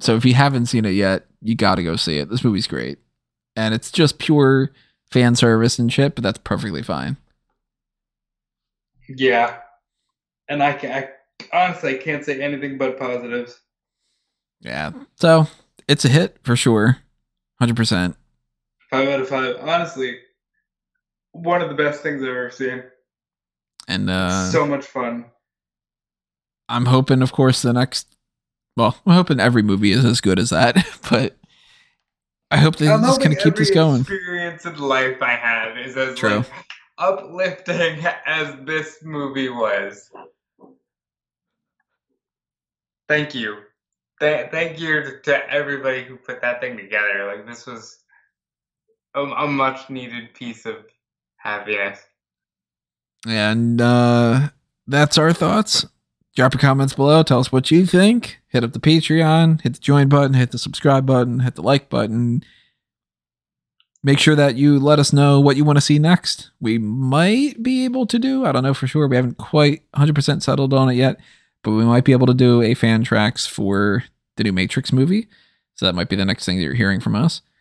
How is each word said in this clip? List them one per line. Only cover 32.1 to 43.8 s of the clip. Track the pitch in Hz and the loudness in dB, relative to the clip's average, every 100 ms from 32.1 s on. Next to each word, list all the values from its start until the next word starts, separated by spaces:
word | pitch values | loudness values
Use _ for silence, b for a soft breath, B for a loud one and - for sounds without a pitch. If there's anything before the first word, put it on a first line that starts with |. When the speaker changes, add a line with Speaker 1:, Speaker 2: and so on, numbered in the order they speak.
| _ _ _ - | _ _ _ -2
Speaker 1:
I | 147 | 2
hope | 151 160 | 4 4
they're | 170 | 2
Speaker 2:
I'm | 220 | 4
Speaker 1:
just | 240 269 | 4 2
gonna | 269 | 2
Speaker 2:
hoping | 147 | 2
Speaker 1:
keep | 160 - | 0 2
this | 151 | 2
Speaker 2:
every | |
Speaker 1:
going. | 165 160 131 | 4 4 2
Speaker 2:
experience | 135 196 180 175 175 160 175 | -2 -6 -8 -8 -8 -10 -14
in | 151 | -8
life | 139 131 131 127 | -4 -2 -2 -4
I | 123 120 | -4 -4
have | 120 113 113 120 | -4 -4 -6 -10
is | 127 127 | -10 -6
as, | 131 123 | -6 -4
Speaker 1:
True. | 110 104 | -2 -2
Speaker 2:
like, | 120 B B B B - | -4 B B B B -6
uplifting | 180 196 175 175 185 - - 170 165 151 170 - | -4 -4 -6 -6 -6 -6 -6 -2 -2 -2 -6 -6
<laughs> | 147 | -6
as | 160 147 135 | -4 -6 -10
this | 135 156 151 - | -8 -8 -8 -14
movie | 156 147 139 135 131 | -14 -10 -8 -6 -6
was. | 123 110 101 98 - _ - - _ _ _ - _ _ _ _ _ _ _ _ _ _ _ _ _ _ _ _ _ _ _ _ _ _ _ - | -4 -2 -2 -6 -12 _ -20 -20 _ _ _ -20 _ _ _ _ _ _ _ _ _ _ _ _ _ _ _ _ _ _ _ _ _ _ _ -4
Thank | 151 147 | -4 -4
you. | 127 110 104 - _ | -8 -10 -10 -18 _